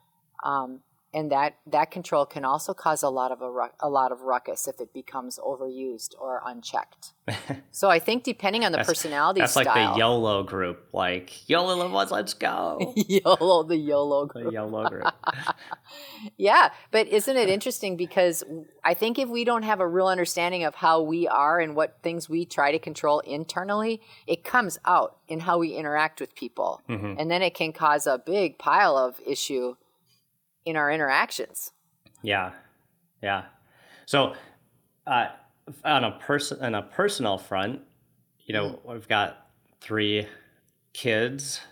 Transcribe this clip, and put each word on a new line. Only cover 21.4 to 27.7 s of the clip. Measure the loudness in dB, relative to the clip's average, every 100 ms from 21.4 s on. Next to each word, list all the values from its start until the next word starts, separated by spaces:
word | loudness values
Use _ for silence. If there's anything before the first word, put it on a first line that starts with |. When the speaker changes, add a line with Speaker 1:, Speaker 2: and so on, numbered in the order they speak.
| 2 2
Speaker 1:
and | 0 0
what | -2 -2
things | -6 -6 -6
we | -6 -4
try | 0 2
to | 0
control | -4 -2 0 0
internally, | 0 -8 -6 -6 -2 -2 -2 -4 -10 -18 -6
it | -4
comes | 0 0 0 -2 2
out | 4 2 -4 _
in | -6
how | 0 2
we | 0 -2
interact | -2 0 0 -2
with | -12 -10
people. | -10 -4 -4 -4 -8
Speaker 2:
Mm-hmm. | -6 -6 -4
Speaker 1:
And | 0
then | 2
it | 0
can | 0 -6